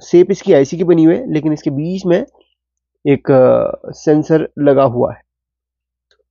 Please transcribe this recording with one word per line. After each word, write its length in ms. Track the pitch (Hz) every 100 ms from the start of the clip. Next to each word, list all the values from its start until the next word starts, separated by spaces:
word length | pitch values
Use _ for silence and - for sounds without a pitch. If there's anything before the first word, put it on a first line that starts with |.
शेप 280 | - 175 175
इसकी 220 | 196 -
आईसी 240 | 156 139 165
की 60 |
बनी 200 | 175 170
हुई 120 | 160 190
है, 180 | 262
लेकिन 200 | 156 151
इसके 160 | 151 -
बीच 360 | 139 160 190 190
में 200 | 175 269 _ _ _ _ _ _ _ 143
एक, 240 | 135 -
अ, 500 | 131 127 120 113 - -
सेंसर 580 | - - 151 151 160 151 -
लगा 240 | 143 135
हुआ 300 | 135 120 123
है। 80 | - _ _ _ _ _ _ _ _ _ _ _